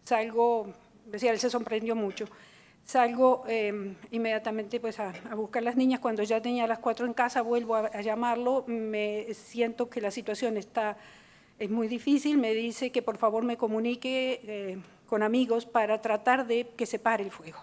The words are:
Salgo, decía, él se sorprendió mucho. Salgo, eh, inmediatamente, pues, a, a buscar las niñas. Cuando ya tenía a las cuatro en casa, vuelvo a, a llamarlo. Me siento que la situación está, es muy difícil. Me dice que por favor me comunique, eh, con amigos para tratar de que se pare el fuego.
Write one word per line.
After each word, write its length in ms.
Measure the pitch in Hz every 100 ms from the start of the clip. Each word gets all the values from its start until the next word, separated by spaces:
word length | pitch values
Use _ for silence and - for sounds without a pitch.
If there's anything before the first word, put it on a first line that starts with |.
Salgo, 680 | - 233 226 220 233 233 202 - - -
decía, 260 | - 208 240
él 80 | 220
se 120 | 247
sorprendió 440 | 240 226 220 226
mucho. 300 | 226 202 - 208 - - - - _
Salgo, 600 | - 262 240 240 254 254 -
eh, 480 | 226 208 208 196 190 -
inmediatamente, 720 | 233 226 220 220 220 208 240
pues, 180 | 233 214
a, 140 | 202 175 226
a 40 | 214
buscar 260 | 214 240
las 140 | 233 240
niñas. 240 | 262 254
Cuando 240 | 247 220
ya 160 | 208 226
tenía 240 | 220 247
a 20 | 226
las 140 | 226
cuatro 260 | 226 226 240
en 60 |
casa, 300 | 226 247 262
vuelvo 340 | 233 240 226 226
a, 100 | 214
a 80 | 208
llamarlo. 640 | 202 214 240 233 247 262 247
Me 680 | 233 220 214 208 208 220
siento 540 | 214 - 233 233 226 240
que 120 | 240
la 100 | 202
situación 460 | 220 220 208 247 214
está, 400 | 190 - 214 208 - - - - _ _
es 100 | 208
muy 160 | 220 220
difícil. 520 | 233 285 277 294 294
Me 160 | 226
dice 360 | 220 233 226 254
que 100 | 254
por 180 | 233 214
favor 260 | 220 220
me 120 | 240 233
comunique, 840 | 226 214 233 240 254 262 262 254
eh, 340 | 214 208 196 185 - - -
con 160 | 220
amigos 420 | 214 240 240 233
para 360 | 233 240 208 220
tratar 460 | 220 214 247 262 233
de 240 | 233 240
que 160 | - 233
se 120 | 220
pare 240 | 226 220
el 80 | 196
fuego. 280 | - - -